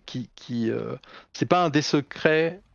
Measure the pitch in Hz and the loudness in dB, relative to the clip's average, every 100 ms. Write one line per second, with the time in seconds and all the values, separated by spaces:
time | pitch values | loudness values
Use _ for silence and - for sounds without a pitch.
0 | - 131 113 - - 120 113 113 113 135 | -10 -8 -8 -12 -8 -2 -2 -2 -4 -8
1 | - - - - 127 180 170 147 147 151 | -14 -20 -18 -6 2 4 4 2 2 0
2 | 139 - 160 156 165 185 - | 0 -2 0 2 0 -6 -16